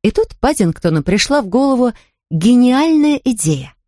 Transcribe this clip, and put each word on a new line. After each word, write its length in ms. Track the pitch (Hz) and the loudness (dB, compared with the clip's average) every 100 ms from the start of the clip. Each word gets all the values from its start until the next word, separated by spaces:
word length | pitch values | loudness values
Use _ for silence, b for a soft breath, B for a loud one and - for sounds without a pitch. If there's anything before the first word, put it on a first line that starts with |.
И 60 | 214 | -2
тут 280 | 302 440 - | -2 -4 -2
Паддингтону 640 | 269 311 180 160 170 160 | -4 0 -2 -2 -2 -2
пришла 400 | 143 196 - 294 | -2 -2 0 -2
в 60 | 196 | 0
голову 440 | 220 277 254 247 b b b _ | 0 0 0 -2 b b b _
гениальная 880 | 165 190 247 247 262 330 311 294 285 | 0 2 4 4 2 2 2 2 0
идея. 500 | 262 226 156 143 131 _ | -2 -4 -2 -4 -6 _